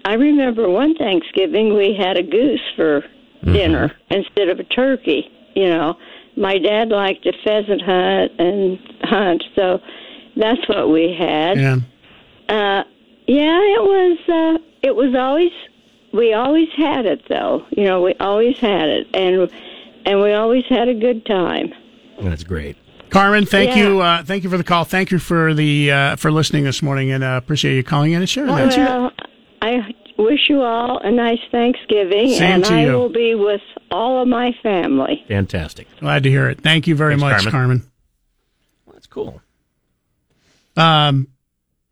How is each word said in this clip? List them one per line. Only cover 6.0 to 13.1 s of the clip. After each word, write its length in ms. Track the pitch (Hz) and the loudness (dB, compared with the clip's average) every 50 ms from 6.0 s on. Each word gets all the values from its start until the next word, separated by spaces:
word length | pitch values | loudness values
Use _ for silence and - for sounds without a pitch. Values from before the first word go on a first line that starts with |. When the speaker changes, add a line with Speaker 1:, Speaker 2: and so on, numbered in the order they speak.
| - - - - - _ _ | -12 -20 -20 -20 -20 _ _
Speaker 1:
my 200 | - 202 190 196 190 | -4 -2 0 0 0
dad 300 | 175 214 208 214 233 226 | 0 0 0 0 0 0
liked 340 | 214 202 202 190 190 - - | 0 0 0 -2 -4 -2 -4
to 80 | 180 180 - - | -4 -6 -2 -2
pheasant 360 | 214 214 214 208 208 202 - | -2 -2 0 0 -2 -2 -2
hunt 500 | 175 196 185 180 180 185 196 190 185 - - - | 0 0 0 0 2 2 0 0 0 -2 -2 -2
and 380 | 170 175 196 202 196 185 185 - - - - - | 0 0 0 0 0 -2 -2 -4 -10 -18 -12 -10
hunt, 420 | - - 226 190 208 185 165 165 - - - | -4 -2 0 0 0 0 0 -2 -4 -4 -2
so 240 | - 196 185 180 185 - - - - - - - - - - _ | -2 0 0 -2 -4 -6 -12 -20 -20 -20 -20 -20 -20 -20 -10 _
that's 300 | - 214 220 302 - - - | -2 0 0 0 0 -2 -2
what 220 | 214 196 - - | -2 0 0 2
we 240 | 156 160 165 170 180 | 2 2 2 0 0
had. 420 | 165 180 - - 151 156 175 196 139 | -2 -2 -2 0 0 0 0 0 0
Speaker 3:
Yeah. 180 | 135 135 131 127 123 - - _ _ - - - - _ _ _ _ - | 0 0 0 0 -4 -6 -12 _ _ -20 -20 -20 -20 _ _ _ _ -4
Speaker 1:
Uh, 340 | 208 214 202 202 196 196 - - _ _ _ _ | -2 -2 0 0 0 -2 -4 -6 _ _ _ _